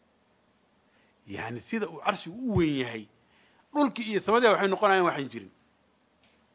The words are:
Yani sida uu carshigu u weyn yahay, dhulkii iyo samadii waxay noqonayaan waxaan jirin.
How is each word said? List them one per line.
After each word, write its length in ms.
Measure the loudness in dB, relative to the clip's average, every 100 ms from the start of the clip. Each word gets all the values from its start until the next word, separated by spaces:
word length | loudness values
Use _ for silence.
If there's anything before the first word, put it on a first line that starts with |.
| _ _ _ _ _ _ _ _ _ _ _ _ -14
Yani 320 | -10 -10 -10
sida 260 | -6 -6 -6
uu 140 | -6
carshigu 360 | -4 -4 -6 -8
u 160 | -2 2
weyn 180 | 2 0
yahay, 260 | -4 -8 -14 _ _ _ _ _ _
dhulkii 360 | 0 0 0 -2
iyo 80 | -2
samadii 280 | 2 4 6
waxay 180 | 4 2
noqonayaan 380 | 2 4 4 2
waxaan 240 | 0 -6
jirin. 220 | -10 -14 _ _ _ _ _ _ _ _ _ _